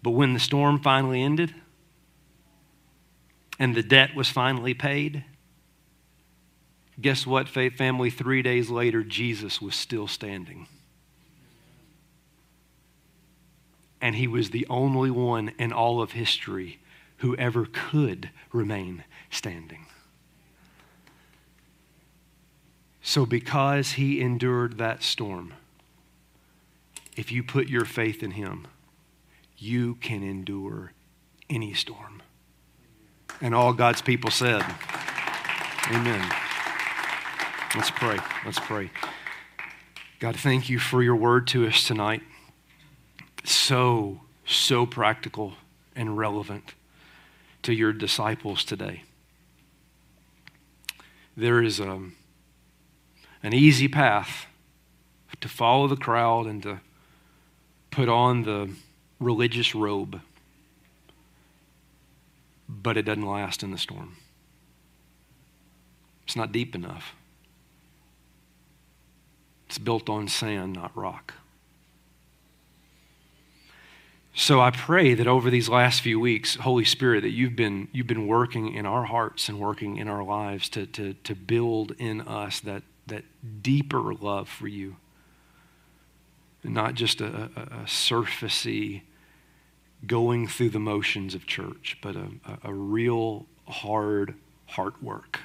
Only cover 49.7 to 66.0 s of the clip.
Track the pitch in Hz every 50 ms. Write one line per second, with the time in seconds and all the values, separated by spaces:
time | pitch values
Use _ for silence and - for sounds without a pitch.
49.7 | _ _ _ _ _ _ _ _ _ _ _ _ _ _ _ - _ _ _ _
50.7 | _ _ _ - - _ - - _ _ - _ _ - 110 120 120 120 117 113
51.7 | 101 101 101 95 95 95 95 90 87 _ _ _ _ _ _ _ _ _ _ _
52.7 | _ _ _ _ _ _ _ _ _ _ - - - - - 104 110 127 147 151
53.7 | 143 123 135 135 131 147 143 123 104 104 92 - - - - - - _ _ _
54.7 | _ _ _ _ _ _ _ _ _ _ _ _ - - - 120 - - 120 117
55.7 | 123 135 139 139 139 131 131 - 117 117 120 117 117 117 113 110 107 104 95 101
56.7 | 101 95 - _ _ _ _ _ _ _ _ _ _ _ _ _ _ _ _ _
57.7 | _ _ _ _ - - 131 120 117 120 120 123 123 123 113 104 107 101 101 98
58.7 | 95 - - - _ _ _ _ _ _ 123 123 120 107 120 120 117 120 117 -
59.7 | - 110 107 104 104 98 98 98 98 92 - _ _ _ _ _ _ _ _ _
60.7 | _ _ _ _ _ _ _ - _ _ _ _ _ _ _ _ _ _ _ _
61.7 | _ _ _ _ _ _ _ _ _ _ _ _ _ _ _ _ _ _ _ -
62.7 | 113 104 98 117 110 110 104 104 107 104 104 98 101 101 101 92 - - - 98
63.7 | 95 90 - - 92 95 90 87 90 - - _ _ _ _ _ _ _ _ _
64.7 | _ _ _ _ _ _ _ _ _ _ _ _ _ _ _ _ _ _ _ _
65.7 | _ _ _ _ _ _